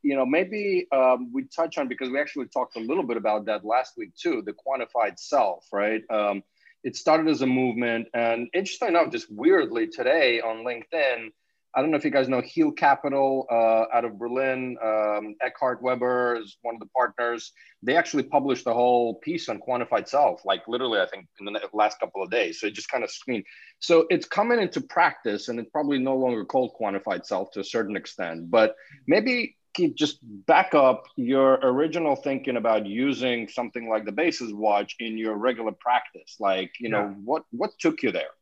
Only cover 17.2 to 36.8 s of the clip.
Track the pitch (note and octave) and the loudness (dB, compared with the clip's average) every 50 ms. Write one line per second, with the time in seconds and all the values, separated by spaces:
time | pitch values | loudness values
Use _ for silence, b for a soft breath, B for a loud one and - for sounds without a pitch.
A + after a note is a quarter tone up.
17.2 | A#2+ A#2+ A#2+ A#2 - - b b b b b b - A#2 C#3 E3+ E3 - - D3 | -2 -2 -2 -4 -8 -14 b b b b b b -2 2 2 2 2 2 0 -2
18.2 | B2 - - C#3+ C3+ C#3 C3 A#2+ - B2 A#2 A#2 B2 B2 B2 A#2+ A#2+ A#2 A#2 - | -2 2 0 0 2 2 -2 0 0 -2 2 2 4 4 4 4 2 0 -2 -6
19.2 | - D3+ E3+ E3 - - A2+ G2+ - - B2+ B2 A#2 - B2+ G#2+ - - - C#3+ | -8 -6 -6 -6 -6 -6 -8 -8 -4 -4 -4 -4 -2 0 -2 -2 -2 0 0 2
20.2 | D3 C3 C3 - - F#2+ G2 - - - A2+ A#2+ C3 B2 A2+ G2+ F#2 F#2 - G2 | 2 2 2 -2 -2 -2 -2 -2 -2 -6 -4 -2 -2 0 2 0 0 0 -4 -14
21.2 | F#2 _ _ _ G2+ G2+ G#2 G#2+ G2+ G2 - G#2+ G#2+ G#2 - - A2+ F#2 _ G2 | -16 _ _ _ -12 -8 -8 -8 -8 -6 0 2 2 2 2 -2 -6 -6 _ -8
22.2 | F#2+ F2+ G#2+ A#2+ G#2 E2+ E2 - - G#2 - - - - - B2+ A#2 - - - | -6 -2 0 0 0 0 -4 -4 -6 -6 -6 -6 -10 -6 -4 -4 -4 -4 -8 -10
23.2 | - - B2 G#2+ F#2 B B B B B B B - - F3 E3 - - F3+ D#3 | -6 -6 -4 -4 -6 B B B B B B B 0 4 6 6 6 4 2 0
24.2 | - - - - G#3 A#3 A#3+ A#3 G3+ - - D3+ C3 - - F3 F3 D#3 - - | 0 -2 -2 0 2 2 2 2 2 0 -2 -6 -8 -4 0 2 2 2 2 -2
25.2 | _ A#2 G#2 G2+ - - A#2 A#2+ A2+ - _ D3+ D3+ C#3+ C#3+ C3 B2+ C3+ C3+ C3 | _ -4 -4 -4 -4 -6 -8 -8 -8 -6 _ -4 -2 0 0 0 0 0 0 0
26.2 | C3 B2+ A#2+ A2 G2 - - C3+ B2+ A#2 - - A2 G2+ G2 G2 - A2 F#2+ F2 | 0 0 0 -2 -4 -2 0 0 0 0 -2 -4 -4 -2 -2 -4 -4 -4 -4 -4
27.2 | - - G#2+ F#2 - - - G#2+ F#2+ - - A#2 A2 G2 G#2+ F#2 - - - - | -4 -4 -4 -4 -4 -6 -8 -10 -10 -4 -2 -2 -2 -2 -4 -8 -8 -10 -10 -8
28.2 | F#2 E2+ E2 E2 E2+ E2+ F2+ - - - - B B B B B B - D#3 G#3 | -8 -6 -6 -8 -6 0 4 4 4 4 2 B B B B B B 2 2 2
29.2 | G#3+ C4 B3 B3 A3+ - _ _ _ _ _ - F3+ D3+ - - D3+ C#3+ - _ | 2 0 -2 -2 -4 -6 _ _ _ _ _ 0 0 0 0 0 -2 -2 -2 _
30.2 | - A#2 G#2 G2 - - - D#3+ F#3+ - - D3+ C3+ C3 B2+ - - - _ - | -18 -20 -20 -10 2 4 6 6 6 4 4 6 6 6 6 4 -2 -12 _ -6
31.2 | B2+ A#2 C3+ C3+ C3+ C3+ C3+ C3 C3+ C3 B2 C3+ D3+ D#3+ D#3+ F3+ E3 D3+ C#3 - | -2 0 2 4 6 6 6 6 4 2 2 2 0 0 0 -2 0 0 0 0
32.2 | - C#3+ C3+ C3 C3 C#3 B2 A#2+ G#2+ A#2 A2 G#2+ G#2+ G2 G2+ A2+ C3 C#3+ C3 A2+ | -2 -4 -4 -2 -2 -2 -2 0 2 2 2 2 0 -2 -2 0 0 0 0 0
33.2 | B2+ B2+ A#2+ A#2 A2+ - - - A#2+ A2 _ B2 A#2 A2+ A2 G#2+ G#2+ G#2+ G2+ G#2+ | 0 -2 -2 -2 -4 -6 -6 -6 -6 -6 _ -10 -4 -2 -2 -2 -2 -4 -4 -2
34.2 | E3 F3 - - B2+ A2+ G#2 G#2 G#2+ G#2+ G2+ G2+ G2+ - - - A#2 A2+ A2 A2 | -2 -2 -2 -6 -10 -8 -8 -2 0 2 2 2 0 -2 -8 -10 -8 -8 -6 -4
35.2 | A2+ A2 G#2+ G#2 G#2+ B2+ B2+ A2+ A2+ A2 G2 _ - A#2+ B2 A#2+ - - _ - | -4 -4 -4 0 0 -2 -2 -2 -4 -6 -6 _ -2 0 0 0 0 -4 _ -20
36.2 | - - - _ A2 G2 F#2+ F#2+ F#2 F2+ _ - | -20 -20 -12 _ 0 0 0 0 -2 -6 _ -10